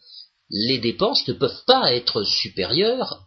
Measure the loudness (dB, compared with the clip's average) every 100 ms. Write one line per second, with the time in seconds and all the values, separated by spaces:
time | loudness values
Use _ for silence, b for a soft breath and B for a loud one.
0 | B B B _ _ -4 0 0 0 0
1 | 0 0 -2 0 -2 0 2 4 4 2
2 | 0 -2 0 -2 -4 -4 -2 0 2 0
3 | -4 -8